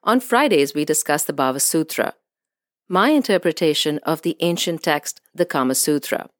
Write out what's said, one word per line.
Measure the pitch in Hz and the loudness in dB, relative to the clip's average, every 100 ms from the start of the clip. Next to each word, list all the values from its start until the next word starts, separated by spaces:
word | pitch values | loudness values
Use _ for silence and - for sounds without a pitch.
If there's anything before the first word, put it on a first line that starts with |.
On | - 240 | 2 0
Fridays, | - 240 294 170 139 | 2 0 4 2 2
we | 151 | -2
discuss | 147 151 - 147 | -2 -2 0 -2
the | - | -2
Bhava | 143 131 131 | -2 -2 0
Sutra, | - 165 156 - - - _ _ _ _ _ _ _ | 0 0 -2 -2 -4 -4 _ _ _ _ _ _ _
my | 185 226 | 2 4
interpretation | 302 - 190 175 156 165 151 156 151 | 4 2 2 2 0 0 0 -2 -2
of | - 160 | -2 -2
the | - - | -2 -2
ancient | 170 170 - 165 | -2 -2 -4 -4
text, | - 147 - - _ | -2 -2 -4 -16 _
the | - 175 | -4 -2
Kama | 147 127 131 | 0 0 0
Sutra. | - 147 - - - | 0 -2 -2 -6 -6